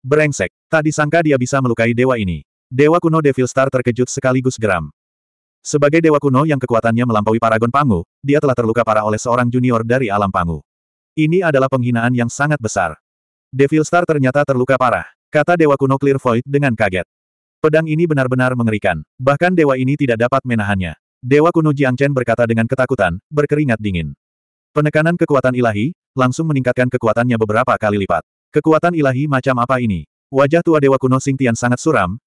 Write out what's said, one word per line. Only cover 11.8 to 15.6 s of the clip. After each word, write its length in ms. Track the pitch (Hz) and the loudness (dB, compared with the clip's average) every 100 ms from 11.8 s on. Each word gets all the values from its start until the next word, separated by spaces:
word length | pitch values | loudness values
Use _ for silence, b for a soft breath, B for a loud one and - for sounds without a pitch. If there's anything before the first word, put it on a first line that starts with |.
| 123 117 117 123 | -2 0 0 0
yang 160 | 120 | -2
sangat 240 | - 143 147 | -2 -2 -2
besar. 400 | 110 101 87 78 _ _ _ _ _ | -2 -2 -4 -6 _ _ _ _ _
"Devil 320 | 127 139 156 151 | 0 2 2 0
Star 160 | 175 | 0
ternyata 400 | 175 156 131 139 | 0 0 0 0
terluka 320 | 143 131 127 | 0 0 0
parah," 320 | 131 127 101 85 _ _ | 2 2 -2 -6 _ _
kata 240 | 151 151 | -2 2
Dewa 240 | 175 | 2